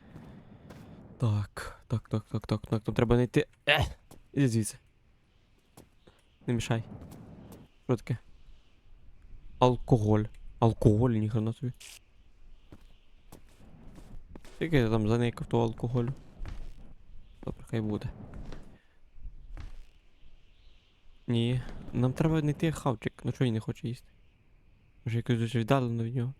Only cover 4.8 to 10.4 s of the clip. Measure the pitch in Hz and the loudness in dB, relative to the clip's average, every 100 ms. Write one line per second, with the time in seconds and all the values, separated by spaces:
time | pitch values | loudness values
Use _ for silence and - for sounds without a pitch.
4.8 | _ _ _ _ _ _ _ _ _ - | _ _ _ _ _ _ _ _ _ -20
5.8 | - _ - - _ _ - 117 - 113 | -20 _ -20 -20 _ _ -2 -2 0 -2
6.8 | - - - - - - - - - _ | -2 -12 -16 -18 -18 -20 -20 -20 -20 _
7.8 | - 123 - 127 - - - - - - | -2 -2 -2 -6 -8 -20 -20 -20 -20 -20
8.8 | - - - - - - - - 127 120 | -20 -20 -20 -20 -18 -18 -10 4 4 4
9.8 | - 123 107 107 107 - | 4 4 6 4 2 -6